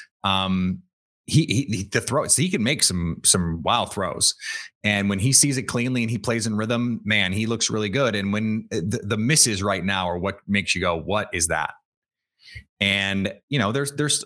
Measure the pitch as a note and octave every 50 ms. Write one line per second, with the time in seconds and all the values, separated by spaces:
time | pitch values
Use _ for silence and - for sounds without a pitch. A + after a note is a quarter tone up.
0 | - - _ _ - G2 F#2+ F#2+ F#2+ F#2+ F#2 F#2 F#2 F#2 F#2 - - _ _ _
1 | _ _ _ _ _ - - D3 D#3+ - - A#2+ C#3 - A2 F#2 F#2+ - - B2+
2 | - - A#2+ D3 - - - - D3 F#3 F#3 - G#2 A#2+ D3 G#2+ - - F#2 F2+
3 | E2+ E2 E2 - - - - F#2+ F2 E2 E2 E2 D#2 F2 A2+ A#2+ G2 - - G#2
4 | F#2+ E2+ - - - - - - - - - - - - _ _ - G#2+ G#2 G2+
5 | G2 G2+ G2+ F#2+ G2 C3+ C3+ - - C#3+ C3+ C3 A2+ - - B2 A#2+ B2+ B2+ B2
6 | A#2 A2 A#2+ F#3+ F#3+ - A#2 A#2 G#2 A2+ G#2+ G#2 A2 A2 A#2+ A#2 A#2+ A#2+ A2+ -
7 | - G2+ A2 G#2 G2 F#2 F#2+ G#2 A2 A2 A#2 A2 - - A#2 A2 G#2+ G#2 F#2+ C3+
8 | C#3 A#2+ G#2 G#2 G2 G2+ G2+ G#2+ A2 A2 G#2+ A2+ G#2+ - A2+ A2 E2 G#2 A2 A#2+
9 | - G2+ A2 G#2+ A2 B2 D#3 D3 - B2+ A2 F#2 G2 G2+ G2 F#2+ E2 F#2+ G2 F#2+
10 | F#2 F2+ F2 F2 E2+ G2 F#2+ - - - G2+ G2 F2+ - - F2+ F#2 F2+ E2+ E2
11 | D2+ E2 G2 G#2+ G2+ - - F2+ D#2 E2 E2 D#2 D#2 - - - _ _ _ _
12 | _ _ _ _ _ _ _ _ _ - - - - _ _ - G2+ G2 G2 G2
13 | G2 G2 G2 G2 F#2+ G2+ - - _ - C#3+ C#3+ G2+ G2+ A2+ C#3 C#3+ C#3 C#3+ C#3+
14 | D3 D3 - - -